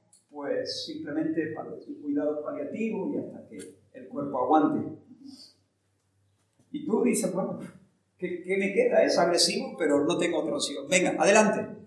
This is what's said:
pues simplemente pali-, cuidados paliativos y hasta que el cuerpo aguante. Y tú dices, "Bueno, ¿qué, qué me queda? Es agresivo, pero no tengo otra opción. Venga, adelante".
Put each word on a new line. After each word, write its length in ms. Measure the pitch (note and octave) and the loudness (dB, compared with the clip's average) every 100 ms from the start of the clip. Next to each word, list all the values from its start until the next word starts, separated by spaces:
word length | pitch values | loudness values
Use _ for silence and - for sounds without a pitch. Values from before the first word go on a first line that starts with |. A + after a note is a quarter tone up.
| _ _ _ | _ _ _
pues 560 | C#4+ C#4 - - - - | -10 -4 -4 -4 -6 -8
simplemente 680 | - D3 D#3 D#3+ D#3+ - | -10 -6 -4 -2 -2 -4
pali-, 460 | - - - - - | -6 -10 -12 -14 -10
cuidados 420 | D3 C#3+ D3 D3+ | -4 -2 0 -2
paliativos 680 | - D3 C#3+ G#3+ A3 F#3+ F3+ | -6 -6 -6 -4 -4 -2 -4
y 40 | - | -4
hasta 300 | - - - | -6 -12 -16
que 100 | A3 - - _ | -16 -16 -18 _
el 160 | C3 - | -20 -12
cuerpo 300 | C#3+ C#3+ B2+ | -8 -4 -2
aguante. 600 | B2+ D3+ D3 - - - - - - - - _ _ _ _ _ _ _ _ _ _ _ _ | 4 4 4 2 -4 -10 -18 -20 -20 -20 -20 _ _ _ _ _ _ _ _ _ _ _ _
Y 140 | - - | -10 0
tú 160 | A3+ | 2
dices, 300 | A#3+ - F#3 | 2 2 0
"Bueno, 260 | - - - - - _ _ _ - | -2 -4 -6 -12 -18 _ _ _ -10
¿qué, 260 | F3+ - | -8 -6
qué 140 | F3+ G3 | -4 -2
me 160 | G3 | 0
queda? 300 | - - - | 2 4 4
Es 160 | C#3+ F3+ | 4 4
agresivo, 560 | F3 F3 - - - - | 4 4 2 2 -4 -2
pero 260 | D3+ C#3+ | 2 4
no 120 | E3 E3 | 4 2
tengo 240 | F3 D#3+ | 2 0
otra 140 | D3 | -2
opción. 320 | C#3+ - - - | -2 -4 -6 0
Venga, 280 | F#3 E3+ - | 2 2 2
adelante". 580 | E3+ G#3+ G#3 - - - | 6 6 6 2 -4 -10